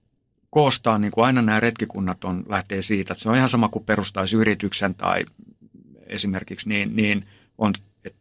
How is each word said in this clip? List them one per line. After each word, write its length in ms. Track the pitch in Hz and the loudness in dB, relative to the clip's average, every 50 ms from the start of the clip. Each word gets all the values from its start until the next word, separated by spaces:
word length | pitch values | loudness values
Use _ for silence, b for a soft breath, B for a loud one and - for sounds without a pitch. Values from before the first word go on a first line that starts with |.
| _ _ _ _ _ _ _ _ _ _ | _ _ _ _ _ _ _ _ _ _
koostaan, 500 | - 151 147 135 120 - - 120 110 104 | 2 2 4 4 2 0 0 0 2 2
niin 100 | 104 104 - | 0 0 2
kuin 120 | 113 117 | 4 4
aina 180 | 127 131 127 117 | 4 4 4 4
nämä 180 | 107 107 107 | 4 2 2
retkikunnat 640 | 110 117 113 - 113 - - 101 98 90 92 - - | 2 0 0 -2 -4 -6 -4 -4 -4 -4 -4 -4 -6
on, 200 | 92 92 92 - - | -6 -6 -6 -4 -4
lähtee 340 | 104 95 95 - 98 95 92 | -4 -4 -4 -4 -6 -6 -2
siitä, 300 | - 107 98 92 - 92 | -2 -2 -2 -2 -4 -6
että 100 | - - | -6 -2
se 60 | 110 | 0
on 80 | 117 | 2
ihan 120 | 131 131 123 | 2 2 4
sama 200 | 117 120 113 104 | 4 2 2 2
kuin 160 | - 110 - | 0 -2 -2
perustaisi 520 | - 107 104 95 - - 98 95 95 110 | 0 0 0 0 -2 -4 -4 -2 0 2
yrityksen 580 | 110 110 107 101 95 104 98 - - 101 95 92 | 2 4 2 2 0 -2 -4 -4 -2 -2 -2 -2
tai 300 | - - - - 50 - - _ - - - - _ _ - _ - - - - - - | -2 -2 0 0 0 -2 -6 _ -20 -20 -20 -20 _ _ -20 _ -20 -20 -20 -20 -20 -16
esimerkiksi 600 | - - 101 - 101 92 95 - - 95 - - 107 | -10 -8 -6 -4 -2 -4 -4 -6 -8 -12 -10 -6 -4
niin, 280 | 107 101 101 107 110 | -2 -2 -2 -2 0
niin 300 | 110 107 104 104 101 98 b b b b b b - | 0 0 2 0 -2 -4 b b b b b b -2
on, 140 | 110 104 95 - - _ _ _ - | 0 0 0 -2 -6 _ _ _ -18
että 140 | - - _ | -18 -18 _